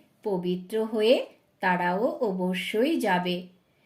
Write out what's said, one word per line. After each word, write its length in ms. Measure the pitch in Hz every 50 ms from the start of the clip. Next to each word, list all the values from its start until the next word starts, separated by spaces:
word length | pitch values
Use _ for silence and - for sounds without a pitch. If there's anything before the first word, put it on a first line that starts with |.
| - _ _ _ -
পবিত্র 600 | 214 190 175 180 180 180 180 180 - 220 220 220
হয়ে 400 | 220 233 214 214 233 277 - - - - _ _ _ _ -
তারাও 480 | 196 185 180 180 180 175 180 196 240
অবশ্যই 920 | 302 302 - 247 202 185 185 180 185 185 180 - - - 214 254 320 330 254
যাবে। 480 | 240 196 180 180 180 180 175 180 180 - _ _ _ _ _ _ _